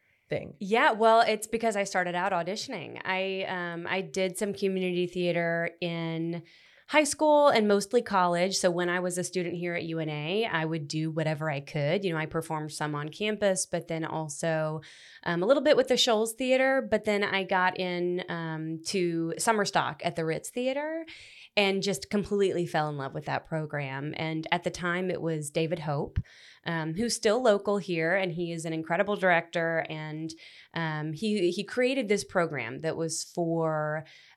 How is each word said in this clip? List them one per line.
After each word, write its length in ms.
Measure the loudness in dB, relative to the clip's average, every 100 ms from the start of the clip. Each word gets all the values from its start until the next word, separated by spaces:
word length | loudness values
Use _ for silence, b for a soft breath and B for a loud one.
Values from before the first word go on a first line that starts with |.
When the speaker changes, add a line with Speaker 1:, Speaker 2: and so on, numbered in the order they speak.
| _ _ _
Speaker 1:
thing. 260 | -6 -6 -10
Speaker 2:
Yeah, 320 | 0 4 4
well, 280 | 6 6 8
it's 260 | 6 2 -2
because 300 | -2 0 0
I 80 |
started 300 | -2 0 0
out 180 | 0 0
auditioning. 680 | 0 -2 -4 -6 -8 -10 -8
I, 400 | -4 -2 -2 -4 -4
um, 380 | -4 -4 -6 -2
I 120 | -2
did 360 | -2 -2 -2 -2
some 160 | -4
community 540 | -2 -2 0 0 0 -2
theater 640 | 0 0 0 0 0 -2 -4
in 640 | -6 -4 -4 -2 -4 -6 b b b b b
high 140 | 2
school 440 | 2 2 4 6 6
and 180 | 6 4
mostly 360 | 4 4 0
college. 560 | 2 2 4 2 0 2
So 120 | 2
when 200 | 2 0
I 100 | 0
was 160 | -2 -2
a 80 |
student 300 | -4 -2 -2 -4
here 180 | -4
at 100 | -4
U 160 | -4 -4
N 100 | -4
A, 340 | -4 -2 -2
I 220 | 0 0 0
would 200 | -2 -4
do 240 | -2 -2
whatever 400 | 0 -2 0 -2
I 100 | -4
could. 440 | -4 -2 0 0
You 80 | 0
know, 60 | -2
I 80 | -2
performed 460 | -4 -4 -4 -4
some 220 | -4 -4
on 140 | -4 -6
campus, 560 | -4 -4 0 2 2
but 240 | -2 -4 -4
then 160 | -4
also, 760 | -4 -4 -6 -4 -2 0 -2 -4 B B B B
um, 180 | -4 0
a 40 | 4
little 160 | 4
bit 160 | 6 4
with 100 | 4
the 80 | 2
Shoals 380 | 4 4 2
Theater. 520 | -2 2 4 4 2 2
But 160 | 0
then 200 | 2 0
I 180 | 2 0
got 380 | 2 2 2 2
in, 420 | -2 0 0 -2 -4
um, 540 | -4 -4 -4 -4 -6 -2
to 440 | 0 0 0 -2 0
summer 260 | 2 2
stock 380 | 2 0 -2 -2
at 100 | -4
the 120 | -2 -2
Ritz 240 | -2 -4
Theater 560 | -4 -2 -2 -4 -6 -10 B B B B 2
and 260 | 2 2
just 280 | 0 -2 -2
completely 560 | -2 0 0 2 0 0
fell 240 | 0 -2
in 80 | -4
love 160 | -6
with 100 | -8 -4
that 200 | -4 -4
program. 680 | -4 -4 -4 -4 -6 -6 -4
And 280 | -4 -4 0
at 120 | 0
the 60 | 0
time, 400 | -4 -2 -2 -2
it 120 | -2
was 280 | -2 -4 -4
David 280 | -2 -2 -2
Hope, 400 | -2 -4 -2 -4 B B B B -6
um, 280 | -4 -2
who's 200 | -2 -2
still 260 | 0 2 4
local 360 | 6 4 4 -2
here, 360 | 0 0 2
and 180 | 2 0
he 200 | -2 -4
is 140 | -4 -4
an 60 |
incredible 420 | -4 -2 0 0 2
director. 680 | 4 4 2 -2 0 0 -2
And, 460 | -8 -8 -8 -8 -10 B B B
um, 380 | -4 -2 -2 -4
he, 360 | -4 -2 2 0
he 140 | 0
created 440 | -4 0 2 2 0
this 160 | 0
program 560 | 0 0 0 -2 -6 -4
that 140 | -4 -2
was 260 | -4 -4
for, 800 | -6 -4 0 0 0 0 -2 -4 -8 B B